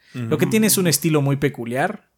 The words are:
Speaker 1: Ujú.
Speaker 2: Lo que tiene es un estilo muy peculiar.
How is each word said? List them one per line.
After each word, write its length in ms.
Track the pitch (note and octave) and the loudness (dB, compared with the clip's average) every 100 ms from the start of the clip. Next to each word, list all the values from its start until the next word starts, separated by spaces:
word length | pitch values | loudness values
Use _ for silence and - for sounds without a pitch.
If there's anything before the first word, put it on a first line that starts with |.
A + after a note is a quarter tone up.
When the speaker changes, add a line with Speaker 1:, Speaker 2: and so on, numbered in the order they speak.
| _ | _
Speaker 1:
Ujú. 120 | B2+ A#2 | -8 -2
Speaker 2:
Lo 120 | D#3 | 0
que 80 | D3 | 2
tiene 200 | G#3+ A3 | 2 2
es 100 | G#3 | 2
un 100 | F3+ | 2
estilo 340 | - E3 D3+ | 0 2 2
muy 160 | C#3 C#3 | 2 0
peculiar. 720 | D3 - A#2 B2 F3 - _ | -2 -4 -6 -2 -2 -4 _